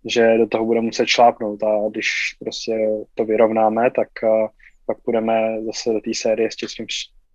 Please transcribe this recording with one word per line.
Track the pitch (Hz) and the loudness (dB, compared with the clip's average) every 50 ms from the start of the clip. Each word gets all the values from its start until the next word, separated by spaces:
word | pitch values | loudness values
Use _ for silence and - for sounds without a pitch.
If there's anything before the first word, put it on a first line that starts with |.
| - | -10
že | 117 - 120 113 113 113 113 | -4 0 2 4 4 4 4
do | 113 107 | 2 2
toho | - 113 113 | 0 -2 0
budeme | 113 117 113 113 | 0 0 0 0
muset | 113 110 - 120 | -2 -2 -2 0
šlápnout | - - - 120 120 117 - 117 104 104 104 110 | 0 4 6 6 6 6 2 -4 -8 -6 -4 -2
a | 107 107 104 104 110 | 0 0 0 0 -2
když | 107 110 - - - - - - - - | -4 -4 -4 -4 -4 -4 -4 -6 -8 -8
prostě | - 110 - - - 113 113 110 110 107 107 107 107 _ _ | -10 -10 -10 -8 -6 -4 -2 -2 0 0 -2 -2 -6 _ _
to | - 113 | -4 -2
vyrovnáme, | 110 107 110 117 110 113 113 110 107 110 113 117 127 | 0 2 4 4 4 4 4 2 2 2 2 0 0
tak, | - 123 107 - - - - | 2 0 -4 -4 -4 -2 0
eh, | 110 110 110 110 107 _ _ _ - _ _ _ | 2 2 2 0 -2 _ _ _ -20 _ _ _
pak | - 110 - | -8 -8 -6
půjdeme | - 123 117 113 110 113 113 113 110 110 110 110 110 | -4 -2 -2 0 0 0 0 0 0 -2 -4 -4 -6
zase | 113 107 - - 120 110 | -8 -8 -6 -2 -2 -2
do | 107 | -2
té | - 113 110 | -2 -4 -6
série | - - 113 110 110 110 110 | -4 -2 -2 0 0 0 -2
s | - | -4
čistým | - - 107 - - 110 | -6 -10 -10 -10 -10 -10
š-, | - - - - - _ _ _ _ _ | -10 -8 -10 -10 -12 _ _ _ _ _